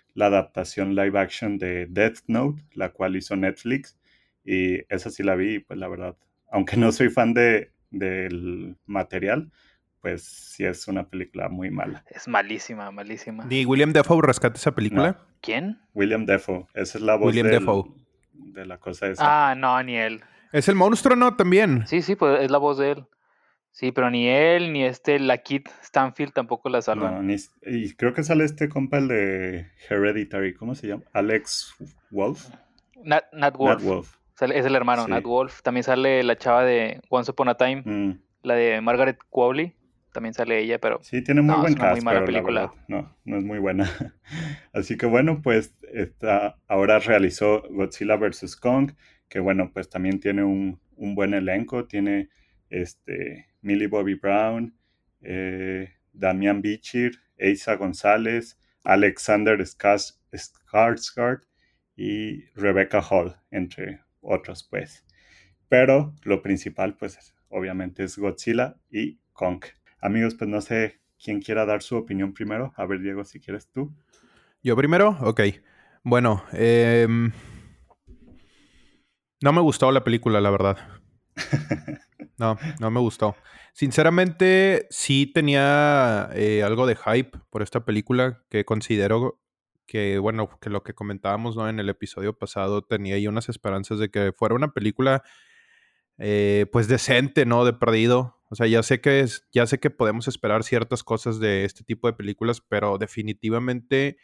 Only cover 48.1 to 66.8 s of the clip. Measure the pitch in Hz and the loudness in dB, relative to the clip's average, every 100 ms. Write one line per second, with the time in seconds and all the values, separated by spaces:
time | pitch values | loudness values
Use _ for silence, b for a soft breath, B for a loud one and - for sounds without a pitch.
48.1 | 107 104 - 90 - 123 131 139 - b | 0 0 -4 -14 -4 0 2 0 -4 b
49.1 | b _ 98 92 95 92 95 92 92 95 | b _ -4 0 0 -2 -6 -10 -6 -2
50.1 | 95 101 101 101 98 98 90 _ _ 101 | -2 -2 0 0 0 -4 -8 _ _ -8
51.1 | 101 98 101 92 98 117 123 120 104 101 | -2 -2 -2 -2 -4 -4 -8 -6 -4 -2
52.1 | 101 98 _ _ _ _ 92 87 - - | -4 -6 _ _ _ _ -10 -10 -12 -14
53.1 | 90 - - _ _ 101 101 104 104 98 | -10 -10 -14 _ _ -4 -2 0 -2 -2
54.1 | 95 98 101 110 117 117 _ _ _ _ | -2 0 0 0 -2 -8 _ _ _ _
55.1 | _ - 92 95 92 95 95 95 _ _ | _ -12 -8 -6 -6 -6 -8 -10 _ _
56.1 | - 95 95 101 101 104 107 - 123 123 | -2 0 2 2 0 -2 -6 -6 -2 -2
57.1 | 120 _ _ 98 101 - 98 98 82 101 | -4 _ _ 0 2 0 -2 -2 0 4
58.1 | 107 113 117 117 _ _ _ - 98 101 | 4 2 -2 -4 _ _ _ 2 4 4
59.1 | 92 - 104 107 104 90 - 101 101 - | 2 0 2 4 2 0 0 2 2 -2
60.1 | _ _ 98 - _ _ 107 117 117 - | _ _ -18 -18 _ _ 2 2 0 -6
61.1 | - 120 131 _ _ _ _ _ - 101 | -4 -4 -4 _ _ _ _ _ -10 -6
62.1 | 104 107 98 - - 101 95 95 104 - | -6 -8 -12 -16 -2 2 4 4 2 2
63.1 | 95 87 - _ 101 87 - 98 98 _ | 0 0 -8 _ -8 -8 -10 -14 -14 _
64.1 | _ - 95 - 92 _ 101 - - _ | _ -6 -6 -6 -18 _ -10 -10 -18 _
65.1 | b b b b b _ 127 131 135 147 | b b b b b _ 4 6 4 2
66.1 | - 104 98 101 95 104 - | -8 -2 0 0 -2 -4 -6